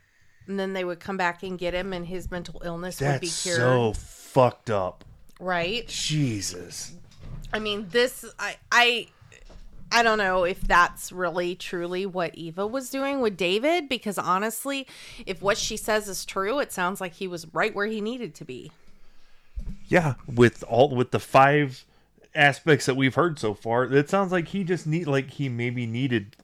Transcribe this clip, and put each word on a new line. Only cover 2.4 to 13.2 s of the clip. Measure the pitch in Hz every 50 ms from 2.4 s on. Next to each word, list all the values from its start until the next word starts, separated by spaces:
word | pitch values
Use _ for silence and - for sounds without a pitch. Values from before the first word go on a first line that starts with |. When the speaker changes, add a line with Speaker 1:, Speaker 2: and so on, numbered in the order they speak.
| 170 175 175 - -
Speaker 1:
illness | 175 170 170 180 185 165 -
would | 135 143 139 127
be | -
Speaker 2:
That's | - - -
Speaker 1:
cured. | - - 170 -
Speaker 2:
so | 123 127 127 123 117 110
fucked | 101 - - - - - - - - 135 127 120 - - - 120
up. | 107 98 92 90 - - - - - - - - - -
Speaker 1:
Right? | 180 185 180 170 170 180 226 240 -
Speaker 2:
Jesus. | - - - - 147 151 151 139 123 110 98 - - 92 87 87 87 - - - - - - - - - - - - - - - -
Speaker 1:
I | - 214
mean, | 214 208 202 202 220 170
this, | 196 240 247 254 - - 233 214 - -
I, | 208 196 - - - -
I, | 220 240 240 240 240 220 - - _ - - - - - - - - - - - - - - -
I | 214 233
don't | 233 226 214 214
know | 202 185 185 185 175
if | 180 190 -
that's | - 202 185 175 175 - - - - -
really, | 185 180 180 170 160 180 180 175 180
truly | - - - 190 175 175 175 180 185 196
what | 190 170 185 170 160 -
Eva | - 170 165 160 190 202
was | 214 240 269 254 -
doing | 277 269 269 277 277 269